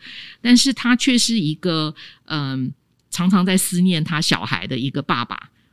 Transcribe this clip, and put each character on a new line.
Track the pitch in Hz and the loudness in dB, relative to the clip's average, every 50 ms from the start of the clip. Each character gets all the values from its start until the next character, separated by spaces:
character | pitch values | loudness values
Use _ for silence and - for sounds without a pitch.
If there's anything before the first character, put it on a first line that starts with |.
| - - - - - - - _ | -18 -20 -20 -18 -18 -20 -14 _
但 | - 240 247 | 2 4 6
是 | 240 - 269 262 | 6 6 4 0
他 | - - 240 247 | 0 0 2 2
却 | 240 - - 247 240 | 2 2 2 2 2
是 | - - 233 226 | 2 2 0 0
一 | 170 151 156 | 0 0 -2
个， | 156 - 180 165 160 156 151 151 - - - - _ _ | -2 -2 -2 -2 0 -2 -4 -6 -10 -16 -20 -20 _ _
嗯， | - 160 151 143 135 135 131 131 131 135 _ _ _ _ _ _ _ | -8 -6 -4 -4 -4 -4 -4 -4 -6 -6 _ _ _ _ _ _ _
常 | - - 175 185 | -6 -2 0 2
常 | 202 185 180 | 2 4 4
在 | 185 185 | 4 2
思 | 185 - - - 175 | 0 0 0 0 2
念 | 180 185 180 160 156 | 2 2 2 2 0
他 | - 170 151 | -2 -2 -2
小 | 160 - 151 95 90 | 0 0 0 0 -2
孩 | - - 87 87 | -2 -6 -6 -6
的 | 110 131 | -6 -6
一 | 123 120 139 | -6 -6 -4
个 | - 143 | -6 -4
爸 | 143 - 175 123 120 | -4 -2 -2 -2 -2
爸。 | - 95 - - - _ _ _ _ | -6 -8 -12 -14 -18 _ _ _ _